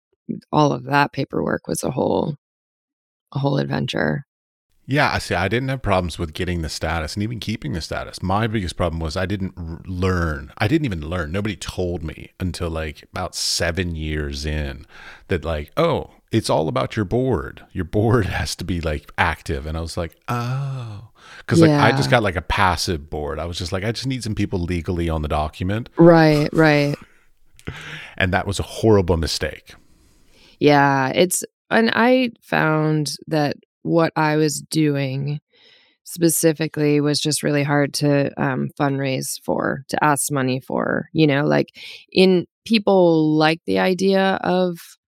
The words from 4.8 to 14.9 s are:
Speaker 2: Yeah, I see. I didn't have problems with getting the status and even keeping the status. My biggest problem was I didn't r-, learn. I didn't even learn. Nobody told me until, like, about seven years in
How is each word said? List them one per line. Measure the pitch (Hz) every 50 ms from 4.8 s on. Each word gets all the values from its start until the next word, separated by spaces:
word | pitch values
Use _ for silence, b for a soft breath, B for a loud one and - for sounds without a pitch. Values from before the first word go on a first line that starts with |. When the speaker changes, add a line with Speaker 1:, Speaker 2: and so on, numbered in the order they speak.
| _
Speaker 2:
Yeah, | - 127 151 139 117 -
I | -
see. | - - 101
I | 87 92
didn't | 98 107 123 135 135
have | 135 127
problems | - 98 98 92 90 85 -
with | - 87 78 76
getting | - 92 87 87 85
the | 80 76
status | - - - 80 80 82 78 76 -
and | 104 101
even | 113 123 110
keeping | - - 220 - - 82 -
the | 80
status. | 76 - - - - - - - -
My | 90 95 104 117
biggest | 113 104 113 92 82 -
problem | - 92 82 78 82
was | 82 87 85
I | 92 95
didn't | 92 104 95 95 90 -
r-, | - 85 80 82 - -
learn. | 90 92 90 92 95 92 87 85 80 76 69 69 69 -
I | - -
didn't | 113 147 165 151
even | 123 95 82 76 73
learn. | 90 92 80 73
Nobody | 82 98 101 110 95
told | - - - - - 92 87 87 85 80
me | 78 78 - - - _ -
until, | 92 92 85 - 90 85
like, | 82 80 78 78 76 - - -
about | - 95 90 80 -
seven | - - - - - 90 85 85 92 92 87 82
years | 78 78 78 78 76 73 71 71 69 71
in | 76 76 76 73 69 65 - - B